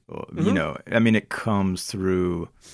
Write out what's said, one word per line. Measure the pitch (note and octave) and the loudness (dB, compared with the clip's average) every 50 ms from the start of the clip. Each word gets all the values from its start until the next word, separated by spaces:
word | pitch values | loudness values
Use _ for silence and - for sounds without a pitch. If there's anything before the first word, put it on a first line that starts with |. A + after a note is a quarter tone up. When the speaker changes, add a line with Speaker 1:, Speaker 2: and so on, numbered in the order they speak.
| _ - | _ -16
Speaker 1:
You | - - - - - | -14 -14 -14 -10 -4
Speaker 2:
Mm-hmm. | - - - - | -2 0 2 2
Speaker 1:
know, | E2+ D#2 D#2 C2+ - - - | 0 0 -2 -6 -10 -6 -2
I | - A2+ | 2 4
mean, | A2+ A#2 A2 | 4 6 4
it | G#2+ - - | 4 2 -2
comes | - - - A#2 G#2 G2+ G2 F#2+ F#2 F2+ - | -8 -6 -2 0 0 2 2 0 -2 -2 -6
through | - - G2 F#2 F#2 F#2 F2+ F2+ F2+ F2 E2+ E2 - _ _ - - | -8 -6 -2 0 0 2 2 0 0 -2 -4 -6 -10 _ _ -20 -20